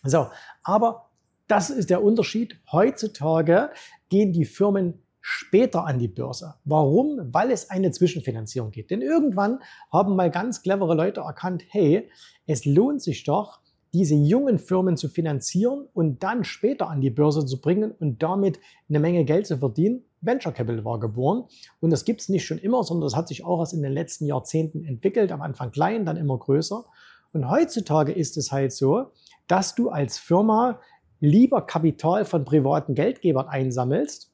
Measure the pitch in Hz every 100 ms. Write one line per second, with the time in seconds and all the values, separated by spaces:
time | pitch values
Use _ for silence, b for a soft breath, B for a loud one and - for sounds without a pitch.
0 | 135 156 - B B B - 208 233 226
1 | _ _ _ _ _ 208 175 269 185 180
2 | 208 226 - 220 240 - _ 143 147 -
3 | - - 147 160 160 180 294 B B B
4 | _ 196 208 170 135 - 202 196 180 -
5 | _ _ - - - 190 254 175 160 127
6 | 117 110 127 127 160 - 143 151 139 180
7 | 294 277 139 156 240 233 - 190 185 -
8 | 175 165 131 113 110 127 110 117 - 196
9 | 262 330 285 190 202 262 B B B 165
10 | 202 190 175 170 226 220 180 196 175 160
11 | 180 196 160 - 185 180 - 208 156 185
12 | - B B B - 143 143 143 254 294
13 | - 123 - 165 208 - _ _ _ 170
14 | 165 151 147 240 277 208 - 185 185 165
15 | 143 - 160 139 - 180 233 277 277 -
16 | 160 127 190 240 185 - 214 277 165 147
17 | 135 113 147 147 135 127 147 185 214 -
18 | 156 113 160 190 196 - b b _ 151
19 | 160 175 143 160 208 143 135 113 190 254
20 | _ _ 170 269 165 - 117 117 110 117
21 | 113 110 135 226 240 B B B 165 156
22 | - 226 - 190 - 160 196 247 175 170
23 | 147 123 165 127 170 175 165 170 139 139
24 | 160 - 147 139 - 156 160 156 160 120
25 | 196 233 190 139 151 131 127 139 165 226
26 | 175 160 147 127 - 143 160 214 - b
27 | b b b 160 127 226 330 233 190 156
28 | 151 180 151 - 135 139 135 - 135 185
29 | 269 b b b - 185 190 - 240 156
30 | 135 - - 170 220 220 247 233 b b
31 | _ _ 147 190 254 240 - 160 160 143
32 | 160 190 202 165 131 151 135 151 131 131
33 | 180 - 180 131 135 139 131 123 127 160
34 | 294 - -